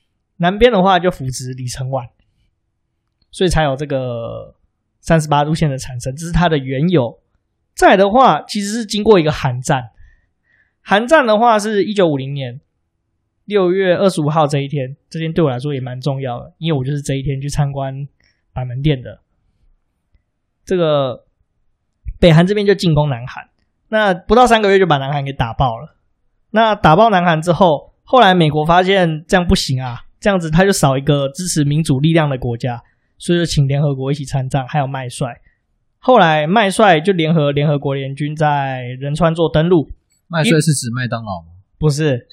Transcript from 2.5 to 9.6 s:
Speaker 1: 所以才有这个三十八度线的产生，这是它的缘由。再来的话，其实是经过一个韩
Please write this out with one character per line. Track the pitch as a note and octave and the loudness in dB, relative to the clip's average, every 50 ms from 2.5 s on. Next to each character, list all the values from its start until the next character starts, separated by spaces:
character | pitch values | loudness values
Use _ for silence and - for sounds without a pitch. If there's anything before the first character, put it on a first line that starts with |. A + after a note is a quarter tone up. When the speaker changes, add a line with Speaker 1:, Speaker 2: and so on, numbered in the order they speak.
| _ _ _ _ _ _ _ _ _ _ _ _ _ _ _ _ | _ _ _ _ _ _ _ _ _ _ _ _ _ _ _ _
Speaker 1:
所 | - - G3 | -6 -2 0
以 | F3 | 0
才 | E3+ E3+ D#3 | 2 2 0
有 | C#3+ C3+ | 0 -2
这 | C3+ D3+ | -4 -6
个 | C#3 C#3+ C3 B2+ B2 A#2+ A#2 A#2 A2+ A2+ A2 G#2+ G#2 _ _ _ _ _ _ _ _ _ _ | -6 -6 -6 -6 -6 -8 -8 -10 -10 -12 -14 -16 -18 _ _ _ _ _ _ _ _ _ _
三 | - - E3+ D#3+ | -2 0 0 0
十 | D#3 D3+ | 2 2
八 | D3 C#3+ D3 | 0 0 0
度 | D3+ D#3+ | 0 -2
线 | - D#3+ D3+ | -2 -2 -2
的 | C3 | -2
产 | C3 - - B2+ B2 | -4 -8 -10 -12 -10
生， | - C3+ C3 | -10 -10 -10
这 | D3+ E3 | -10 -6
是 | E3+ E3 | -2 0
它 | E3 F3 E3+ | 2 2 2
的 | D#3+ | 0
缘 | C#3+ C3 C3 C3+ C3 D3+ F3+ | 0 -2 -4 -4 -2 0 2
由。 | F3+ D3+ B2 A2 - _ _ _ _ _ _ _ _ _ _ _ _ | 2 2 0 0 -4 _ _ _ _ _ _ _ _ _ _ _ _
再 | - F#4 E4+ | 2 4 6
来 | A#3 | 6
的 | F#3 G3 G3+ | 6 4 4
话， | G3+ B3+ C4 A3 D#3+ C#3+ - | 4 4 6 6 4 2 -2
其 | - - G#3 | -6 -8 -8
实 | G3+ G3+ G#3 | -6 -6 -6
是 | A#3+ A3+ | -6 -6
经 | G3+ - G3+ G#3 | -6 -6 0 4
过 | A3 A3 F#3 | 4 6 6
一 | D3+ | 4
个 | D3+ | 2
韩 | C#3+ - - C#3 B2 B2+ | -2 -2 -4 -4 -4 -4